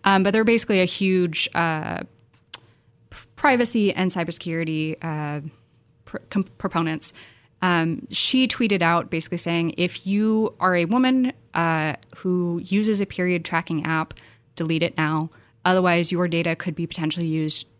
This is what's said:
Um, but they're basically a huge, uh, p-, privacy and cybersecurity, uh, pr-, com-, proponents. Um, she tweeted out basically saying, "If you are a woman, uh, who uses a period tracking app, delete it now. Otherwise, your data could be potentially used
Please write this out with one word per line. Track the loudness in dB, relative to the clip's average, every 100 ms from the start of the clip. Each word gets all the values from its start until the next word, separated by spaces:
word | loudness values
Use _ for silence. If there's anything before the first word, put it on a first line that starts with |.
Um, | 4 4
but | 4
they're | 2
basically | 4 2 2 2
a | 2
huge, | 0 0 2 0 -2 -4
uh, | -2 -2 -2 -6 -8 -10 _ _ _ _ -16 _ _ _ _ _
p-, | -20 -20 0
privacy | 4 4 2 2 0
and | 0 -2
cybersecurity, | -2 -4 -4 -4 -4 -2 -2 -4 -6
uh, | -6 -6 -6 -8 -10 _ _ _ _ _ -14
pr-, | -14 -4
com-, | -4 -4 -6
proponents. | -4 -2 -2 -4 -6 -8 -20 _ _ _
Um, | 0 2 0 -4 -6
she | -2 0 2 2
tweeted | 0 0 2
out | 2 0 0
basically | -4 -2 -2
saying, | 0 0 0 -2
"If | -4 -4 -2
you | 0 2 2 0 0
are | 2
a | 2 2
woman, | 2 4 2 0 -4 _
uh, | -2 0 0 -2 -4 -12 -6
who | -2 0 0 -2
uses | 0 0 2 0
a | -2
period | -2 0 0
tracking | -2 -4 -2 -4
app, | 0 -2 -4 -12 -20 -20 _ -6
delete | -2 0
it | 0 0
now. | 0 0 -4 -10 _ _
Otherwise, | 2 4 4 2 2
your | 0 0
data | 0 -2 -2
could | -6
be | -4 -6
potentially | -4 -4 -2 -2
used | -2 -2 -4 -8